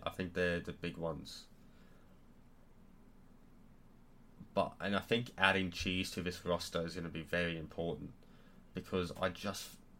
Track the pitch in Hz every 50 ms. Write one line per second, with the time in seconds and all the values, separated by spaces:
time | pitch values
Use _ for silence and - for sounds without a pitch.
0 | - 90 - - 95 87 87 90 90 87 85 85 85 - 85 - - 87 85 82
1 | 82 82 78 76 - - - - - - - - - - - - - - - -
2 | - - - - - - - - - - - - - - - - - - - -
3 | - - - - - - - - - - - - - - - - - - - -
4 | - - - - - - - - - - - 101 87 - - - 82 98 101 98
5 | - - 110 117 123 - - - 95 95 95 95 95 90 - - - 95 92 92
6 | 95 - - - 85 90 87 - - 87 87 85 - - - 87 82 82 82 92
7 | 82 85 - 82 80 - - 87 87 85 82 82 78 78 - - 85 85 78 67
8 | 71 - - - - - - - - - - - - - - 90 87 - - 95
9 | 90 85 - - 92 95 87 - - 104 95 - - - - - - - -